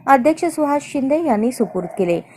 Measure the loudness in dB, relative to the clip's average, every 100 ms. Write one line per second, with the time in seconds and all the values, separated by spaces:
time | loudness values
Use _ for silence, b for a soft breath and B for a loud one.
0 | 2 4 4 0 -2 -2 0 0 -2 -4
1 | 0 0 2 0 0 0 -4 -4 -8 -4
2 | 0 0 b